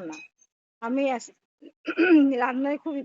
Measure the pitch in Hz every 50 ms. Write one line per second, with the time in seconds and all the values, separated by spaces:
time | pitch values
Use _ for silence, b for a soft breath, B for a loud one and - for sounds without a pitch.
0 | 185 160 156 - 196 - _ _ _ _ _ _ _ _ _ _ - 233 247 269
1 | 277 269 262 240 - - - _ _ _ _ _ - - _ _ _ - - -
2 | 330 370 349 311 285 277 269 240 240 240 254 254 269 277 294 285 _ 320 302 277
3 | 233